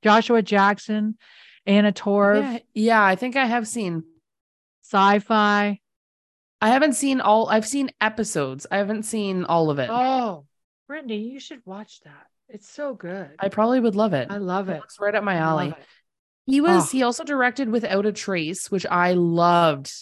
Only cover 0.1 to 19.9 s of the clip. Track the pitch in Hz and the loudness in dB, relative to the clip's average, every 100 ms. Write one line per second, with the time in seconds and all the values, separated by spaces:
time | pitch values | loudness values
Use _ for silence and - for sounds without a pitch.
0.1 | 214 220 233 190 208 196 202 - 214 214 | 4 4 0 2 2 2 0 -4 -4 -4
1.1 | 220 _ - - _ - 202 208 202 - | -6 _ -20 -20 _ 2 4 4 0 -2
2.1 | 202 202 208 269 240 _ - 220 226 202 | 2 4 4 0 -6 _ -2 2 4 4
3.1 | 190 254 254 254 240 220 240 190 165 160 | 2 -2 -2 0 -2 -4 -6 -4 -6 -8
4.1 | _ _ _ _ _ _ _ _ 202 196 | _ _ _ _ _ _ _ _ 4 4
5.1 | 208 - 220 208 208 208 202 _ _ _ | 4 2 2 4 2 0 -4 _ _ _
6.1 | _ _ _ _ _ 214 262 302 262 277 | _ _ _ _ _ 2 4 2 0 -2
7.1 | 262 202 214 226 220 220 277 - - 214 | 0 2 2 2 0 0 -4 -6 -2 -4
8.1 | 220 214 160 135 135 - 196 196 214 214 | -2 -4 -2 -4 -6 -6 -4 -2 -6 -6
9.1 | 226 202 185 180 170 160 143 123 233 254 | -6 -4 -4 -2 0 0 0 -2 -2 0
10.1 | 262 240 170 143 _ _ _ _ 294 269 | 0 -2 -8 _ _ _ _ _ -14 -10
11.1 | 214 220 269 - 285 185 190 214 - 156 | -8 -10 -14 -18 -20 -18 -18 -18 -20 -20
12.1 | 143 _ _ _ 214 _ - 285 233 175 | -20 _ _ _ -20 _ -10 -10 -8 -10
13.1 | 190 156 - 196 208 220 254 233 196 220 | -12 -12 -8 -6 0 2 2 2 0 0
14.1 | 151 123 202 190 185 190 160 - - 202 | 0 -4 -6 -4 -4 -4 -8 -10 -6 -2
15.1 | 208 202 180 160 156 143 151 _ _ _ | -2 -2 -2 0 0 -2 -8 _ _ _
16.1 | _ _ _ - 277 311 349 - 262 240 | _ _ _ -2 2 4 4 2 0 -2
17.1 | 240 311 285 247 247 254 233 220 196 208 | -2 -6 0 0 0 -2 -2 0 0 0
18.1 | 208 - 185 156 175 - 196 - 175 175 | -4 -4 -4 -4 -8 -6 -4 -2 0 2
19.1 | 180 175 170 175 175 170 143 139 | 2 2 4 4 6 4 0 -8